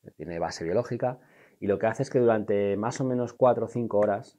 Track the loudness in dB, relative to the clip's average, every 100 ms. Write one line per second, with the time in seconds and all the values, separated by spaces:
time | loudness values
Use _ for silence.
0 | -20 -16 -10 -6 -6 -6 -2 -2 -2 -4
1 | -4 -6 _ _ _ -6 -2 0 0 -2
2 | 0 4 4 4 2 0 2 0 -2 -4
3 | -2 -2 -4 2 4 4 0 -4 -2 2
4 | 2 0 -6